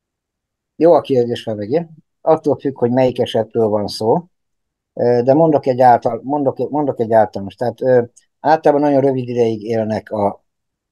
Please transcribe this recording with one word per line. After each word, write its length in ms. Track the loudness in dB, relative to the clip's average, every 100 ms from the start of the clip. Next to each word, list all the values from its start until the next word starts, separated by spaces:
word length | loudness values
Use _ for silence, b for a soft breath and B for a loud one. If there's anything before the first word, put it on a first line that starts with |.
| _ _ _ _ _ _ _ 0
jó 100 | 4
a 80 | 4
kérdés, 440 | 2 -2 0 -4
ha 100 | -8
megint. 340 | -8 -4 -4 -6 -14 _ _
Attól 380 | 0 0 0 -2
függ, 200 | -4 -2
hogy 120 | 0
melyik 280 | 2 0 0
esetről 500 | -2 -4 -4 -2 0
van 180 | 0 -4
szó. 380 | -4 -2 -2 -4 _ _ _ _ _ _
Ö, 280 | -4 0 2
de 100 | 2
mondok 320 | 4 4 2 0
egy 140 | 2
által-, 400 | 4 4 0 -6
mondok, 480 | -4 -4 -2 -4 -6
mondok 300 | -4 -4 -4
egy 120 | 0
általános. 420 | 2 2 -4 -12
Tehát, 260 | -8 -8 -4
ö, 220 | 0 2 0 _ _ _
általában 440 | 0 2 2 2
nagyon 160 | 2 2
rövid 280 | 0 -2 -4
ideig 340 | -2 0 -2
élnek 480 | -4 -4 -2 -6 -6
a 340 | -4 -4 -4 _ _ _ _ _